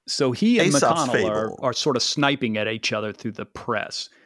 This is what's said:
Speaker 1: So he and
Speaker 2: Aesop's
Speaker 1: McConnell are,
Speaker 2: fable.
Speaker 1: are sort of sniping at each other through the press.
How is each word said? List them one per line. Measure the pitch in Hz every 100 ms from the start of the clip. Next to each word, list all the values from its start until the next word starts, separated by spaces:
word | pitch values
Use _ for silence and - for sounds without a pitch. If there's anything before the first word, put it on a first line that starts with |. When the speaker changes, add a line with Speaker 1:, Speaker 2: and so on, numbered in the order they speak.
| -
Speaker 1:
So | - 135
he | 123 208 240
and | 165
Speaker 2:
Aesop's | 143 127 165
Speaker 1:
McConnell | 139 120 107
are, | 107 110
Speaker 2:
fable. | -
Speaker 1:
are | 131
sort | 117 - 123
of |
sniping | - - 143 143 123 107
at | 107
each | 113 -
other | 107 107
through | 98 113
the | 104 104
press. | - - 110 - - - _